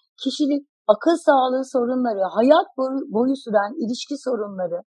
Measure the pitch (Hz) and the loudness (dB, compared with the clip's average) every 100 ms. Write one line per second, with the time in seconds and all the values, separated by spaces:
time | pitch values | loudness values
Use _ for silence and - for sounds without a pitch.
0 | _ - 269 254 294 285 - _ - 208 | _ -10 -6 -2 -2 -2 -6 _ 0 2
1 | - 330 - 277 254 254 262 254 240 254 | 2 2 4 4 2 -2 -2 -2 -2 -2
2 | 247 202 185 180 247 320 - - 262 269 | -2 -2 -2 2 6 6 2 -4 -6 -6
3 | - - 254 269 240 208 208 294 226 247 | -4 -2 0 -2 0 0 0 -4 -6 -6
4 | - 285 - 233 208 196 175 175 - | -8 -8 -6 -6 -6 -8 -6 -8 -6